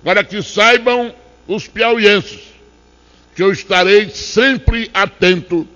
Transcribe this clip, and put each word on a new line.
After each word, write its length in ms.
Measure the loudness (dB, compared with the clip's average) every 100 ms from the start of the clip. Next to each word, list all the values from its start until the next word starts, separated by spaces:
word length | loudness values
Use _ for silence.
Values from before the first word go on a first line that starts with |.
para 220 | 0 -2
que 180 | -2 -6
saibam 720 | -8 0 2 4 2 -2 -4 -12 -20 _ -8
os 220 | -8 -8
piauienses 720 | -4 0 2 2 2 -2 -16 -20 -20 -20 _ _ _ _ _ _
que 80 | -2
eu 100 | -2
estarei 560 | -2 -2 0 4 4 2
sempre 840 | -10 -4 0 2 2 -2 -2 -4
atento 720 | -4 -4 0 0 0 -2 -6 -6